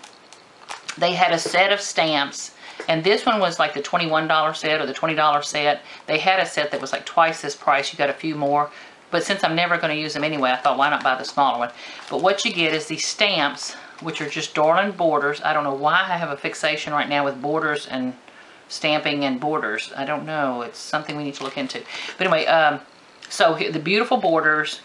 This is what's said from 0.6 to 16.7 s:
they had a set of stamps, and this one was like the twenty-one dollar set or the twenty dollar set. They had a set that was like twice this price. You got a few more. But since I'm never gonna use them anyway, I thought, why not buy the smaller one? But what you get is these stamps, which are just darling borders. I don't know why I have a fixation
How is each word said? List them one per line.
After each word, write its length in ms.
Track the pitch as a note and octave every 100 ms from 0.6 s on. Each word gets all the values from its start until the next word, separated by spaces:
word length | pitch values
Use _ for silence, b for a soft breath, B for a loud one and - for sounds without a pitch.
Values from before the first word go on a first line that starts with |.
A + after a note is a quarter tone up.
| - - - -
they 180 | F3 F3
had 180 | F3
a 60 | E3
set 340 | D3+ F3 G3
of 80 | G3+
stamps, 720 | - - D#3+ D3 C#3+ - - B B B -
and 160 | D#3+ F3
this 220 | A3 -
one 140 | A3
was 180 | F3+ E3
like 160 | D3+ C#3+
the 80 |
twenty-one 440 | C#3+ F3 E3 D#3 D#3+
dollar 280 | D#3 D#3 D#3
set 260 | D#3+ D#3
or 60 | C3
the 80 | C3
twenty 200 | D#3+ D#3
dollar 280 | D3+ D3
set. 400 | C#3+ D3+ D3 D3 B B -
They 120 | D#3
had 220 | F#3+ F#3+
a 60 | F#3
set 240 | - D3
that 100 | C#3+
was 120 | C3
like 120 | - -
twice 380 | - E3 D#3+
this 120 | C#3+ -
price. 380 | - C#3 C#3+
You 60 | -
got 120 | C#3+
a 40 | -
few 200 | D#3+ D3+
more. 360 | C#3+ D3 D3 B B B -
But 140 | F3 D#3+
since 180 | G3
I'm 120 | E3+ E3
never 240 | F3+ E3+
gonna 160 | E3 D3+
use 180 | D#3
them 120 | D3 D3+
anyway, 260 | D3+ C3
I 60 | B2+
thought, 200 | C#3+ B2+
why 140 | C#3+
not 120 | C#3+
buy 120 | C#3 C3
the 100 | C#3
smaller 340 | - C3+ A#2+
one? 120 | A#2+ - B B B
But 100 | C3
what 240 | F3 G3 A3+
you 80 |
get 220 | F3 D#3+ D#3
is 120 | D3+
these 200 | D#3 -
stamps, 640 | - G#3 F3+ C#3+ C#3 - - B B
which 200 | D#3+ D#3+
are 80 | D3
just 260 | D#3+ - D#3+
darling 380 | D3+ F3 G3+
borders. 480 | F3+ E3+ D3 C#3+ D3
I 120 | D3+ D#3
don't 100 | C#3+
know 80 |
why 220 | C3+ D3 F3
I 240 | F#3+ E3+
have 120 | D#3+
a 60 | C#3
fixation 560 | D#3+ - D#3